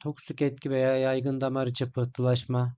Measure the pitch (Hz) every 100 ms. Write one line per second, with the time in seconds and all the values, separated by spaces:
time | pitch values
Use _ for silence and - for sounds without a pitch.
0 | 151 143 - - 143 131 139 135 131 131
1 | 131 131 131 131 131 131 127 127 127 127
2 | 123 - 123 123 - 123 123